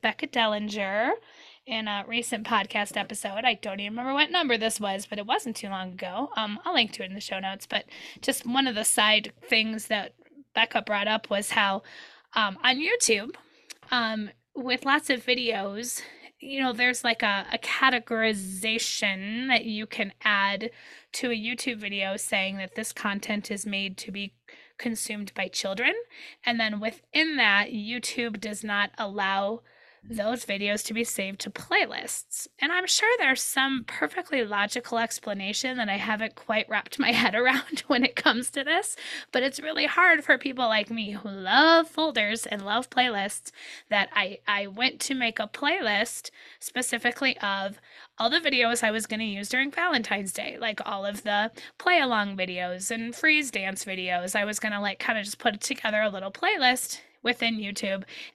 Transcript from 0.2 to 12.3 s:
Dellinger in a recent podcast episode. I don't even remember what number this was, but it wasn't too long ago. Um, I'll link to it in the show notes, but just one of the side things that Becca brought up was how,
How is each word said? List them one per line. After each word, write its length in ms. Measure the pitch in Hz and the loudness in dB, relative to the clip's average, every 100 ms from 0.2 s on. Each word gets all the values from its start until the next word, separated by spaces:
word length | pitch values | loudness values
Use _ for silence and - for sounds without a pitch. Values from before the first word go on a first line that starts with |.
| 311 | -2
Dellinger 840 | 247 220 208 208 208 196 208 254 453 - - - - 269 | 2 2 2 -2 -4 -2 2 2 0 -6 -20 -20 -20 -6
in 220 | 226 214 | -4 -2
a 160 | 202 - | -4 -2
recent 400 | 233 233 214 214 | -4 -2 -4 0
podcast 520 | 220 196 214 208 208 | 0 2 -2 -2 -2
episode. 480 | 196 208 202 196 247 | -4 -6 -6 0 0
I 80 | |
don't 260 | 214 208 196 | 0 -4 -6
even 140 | 202 | -6
remember 200 | 226 254 | -4 0
what 160 | 277 302 | 2 2
number 280 | 349 294 226 | 2 2 2
this 200 | 220 214 | 2 0
was, 280 | 202 196 - | -2 -4 -4
but 140 | 208 | -6
it 60 | 208 | 0
wasn't 300 | 370 262 220 | 0 -2 -6
too 140 | 202 | -6
long 240 | 190 185 | -6 -6
ago. 380 | 180 185 196 285 415 | -8 -6 -4 -4 -2
Um, 240 | 208 208 339 | -4 -4 0
I'll 80 | |
link 180 | 320 220 | 2 2
to 100 | - | -2
it 40 | 190 | -8
in 60 | |
the 80 | 196 | -8
show 180 | - 190 | -6 -6
notes, 260 | 190 196 - | -6 -8 -6
but 200 | 214 - - - - | -6 -6 -14 -18 -4
just 240 | - 254 233 | -2 -2 0
one 220 | 262 262 | 2 2
of 80 | 214 | 0
the 80 | |
side 480 | 214 - 208 214 214 - | 2 4 6 4 2 -10
things 460 | - 220 220 220 - | 0 2 2 -2 -4
that 280 | 208 185 - - 285 - 220 | -4 -4 -12 -20 -20 -4 0
Becca 240 | 226 226 | 2 2
brought 260 | 220 208 208 | 0 0 2
up 220 | 220 - | 0 0
was 220 | 202 208 | -2 2
how, 320 | 226 202 196 - - - - _ | 2 4 2 -6 -18 -20 -20 _